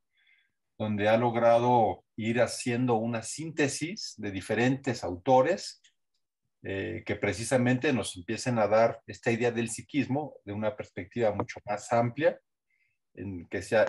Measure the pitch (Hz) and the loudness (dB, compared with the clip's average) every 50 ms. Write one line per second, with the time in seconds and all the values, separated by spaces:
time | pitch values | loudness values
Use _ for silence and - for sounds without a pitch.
0 | _ _ _ _ _ _ _ _ _ _ _ _ _ _ _ - 110 107 104 101 | _ _ _ _ _ _ _ _ _ _ _ _ _ _ _ -6 -4 -4 -2 0
1 | 104 107 113 117 123 120 113 117 117 117 117 117 120 123 123 120 110 101 - - | 4 4 4 4 4 2 2 4 4 6 6 6 4 4 4 4 4 2 0 -4
2 | _ _ _ - 107 113 113 123 117 113 - - - 127 120 120 127 123 117 110 | _ _ _ -6 -2 0 0 2 0 0 -2 -4 -4 -2 -2 0 2 2 0 0
3 | 113 117 120 110 - - - - 160 165 151 - 147 135 127 - 147 160 185 - | 0 -2 -4 -6 -6 -8 -10 -10 -10 -8 -2 -2 0 0 -2 -4 -8 -8 -8 -10
4 | - - - - 104 104 95 95 - - 107 107 120 131 139 135 - 120 113 - | -12 -14 -12 -10 -8 -8 -8 -8 -6 -4 0 0 2 2 0 0 -2 -4 -4 -4
5 | - 87 90 90 - 139 131 127 131 - - 202 - - - _ _ _ _ _ | -6 -8 -8 -4 2 4 6 6 6 4 2 -2 -4 -10 -16 _ _ _ _ _
6 | _ _ _ _ _ _ _ _ _ _ _ _ - 101 95 98 98 98 98 95 | _ _ _ _ _ _ _ _ _ _ _ _ -10 -8 -6 -6 -6 -6 -8 -8
7 | - - 101 - - 101 98 92 117 - - 120 120 123 127 123 - 156 131 110 | -6 -6 -6 -4 -2 -2 -2 -4 -2 0 2 2 4 4 2 2 2 2 0 0
8 | 95 - - 95 87 - 110 107 - 127 120 113 104 98 110 110 113 113 - - | -2 -4 -8 -10 -8 -6 -6 -4 -2 -2 0 2 2 4 6 6 4 4 2 -2
9 | - - 104 - - 123 117 110 123 120 113 117 117 113 - - - - - 147 | -12 -16 -14 -6 -2 0 0 2 2 0 0 0 -2 -4 -6 -10 -10 -4 -2 -2
10 | 117 101 131 147 151 135 - - _ 101 101 104 110 107 - - 104 - _ 104 | 0 0 0 -2 -4 -6 -10 -14 _ -10 -6 -4 -4 -4 -4 -6 -10 -12 _ -14
11 | 92 - - 120 117 104 101 107 113 - - - - 104 104 104 - - 120 117 | -14 -10 -4 0 0 0 0 -2 -4 -6 -10 -12 -8 -6 -6 -6 -4 0 0 2
12 | 120 120 117 139 156 175 - - _ _ _ _ _ _ _ _ _ _ _ _ | 2 0 0 0 0 0 0 -2 _ _ _ _ _ _ _ _ _ _ _ _
13 | _ _ _ - 98 101 95 85 85 - - 95 92 - 117 110 107 | _ _ _ -12 -10 -8 -8 -10 -10 -8 -8 -8 -4 0 2 4 4